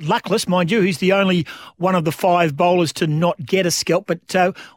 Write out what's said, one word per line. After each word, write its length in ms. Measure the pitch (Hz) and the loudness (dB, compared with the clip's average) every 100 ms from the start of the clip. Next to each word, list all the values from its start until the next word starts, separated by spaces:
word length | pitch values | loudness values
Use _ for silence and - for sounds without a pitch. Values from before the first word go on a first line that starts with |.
luckless, 480 | 156 226 - 214 - | -2 -2 0 -2 0
mind 240 | 180 170 | 0 2
you. 80 | 226 | 2
He's 180 | 190 165 | 0 0
the 140 | 185 | 2
only 340 | 196 190 180 147 - - - | 2 2 0 -2 -10 -18 -4
one 180 | 180 | 0
of 100 | 185 | 0
the 60 | 160 | -2
five 460 | - 190 175 165 139 | 0 2 2 2 2
bowlers 360 | 175 180 165 | 2 2 0
to 120 | - 170 | -2 -2
not 400 | 151 175 - 127 | 0 0 -2 -2
get 200 | 190 175 | 0 0
a 40 | |
scalp, 380 | - - 160 208 | -2 -2 -2 -2
but, 260 | 170 - | -8 -2
uh, 160 | 185 180 - - | 0 0 -2 -14